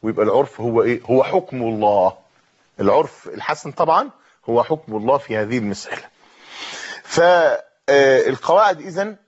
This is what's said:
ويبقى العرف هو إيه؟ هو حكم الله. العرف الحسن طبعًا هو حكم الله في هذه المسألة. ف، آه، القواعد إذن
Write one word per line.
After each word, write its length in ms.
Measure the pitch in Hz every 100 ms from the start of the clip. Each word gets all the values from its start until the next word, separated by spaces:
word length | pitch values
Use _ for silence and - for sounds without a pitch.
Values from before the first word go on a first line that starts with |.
ويبقى 240 | 110 104 107
العرف 360 | 110 139 -
هو 220 | 120 117
إيه؟ 180 | 113 120 -
هو 180 | 127
حكم 380 | - 190 185 131
الله. 520 | 113 107 104 101 92 - _ _ _ _ _ -
العرف 480 | 98 123 156 - -
الحسن 440 | 104 - - 156
طبعًا 380 | - 165 165 277 _ _ _ -
هو 140 | 117
حكم 320 | 117 156 - 110
الله 220 | 110 139
في 200 | - 110
هذه 200 | 107 123
المسألة. 460 | 104 98 - - - _ _ _ - - - - - -
ف، 160 | - -
آه، 400 | 170 175 156 117 - _ - 139 135 131 -
القواعد 520 | 131 - 175 214 170
إذن 340 | 180 170 202 214